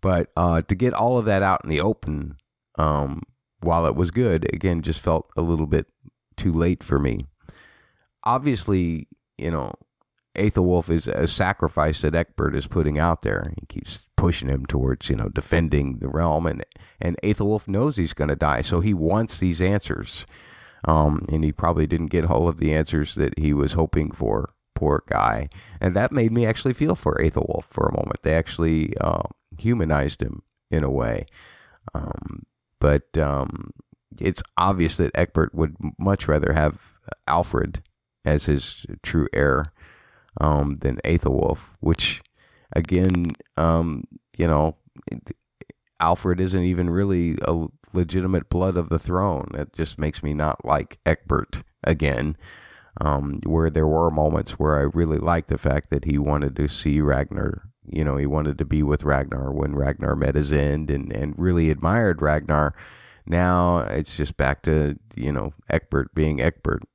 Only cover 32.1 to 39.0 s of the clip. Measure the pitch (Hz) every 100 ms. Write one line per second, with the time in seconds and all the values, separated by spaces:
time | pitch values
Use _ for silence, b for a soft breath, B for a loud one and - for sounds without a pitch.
32.1 | - - - - _ _ _ 73 71 -
33.1 | 80 76 71 67 - - - - _ _
34.1 | - - 90 - - 87 95 82 - 82
35.1 | - 87 - 78 82 80 80 80 - 95
36.1 | 98 - 76 73 76 78 76 - _ -
37.1 | - - 80 87 - - - - _ _
38.1 | _ - 76 - 71 - - - -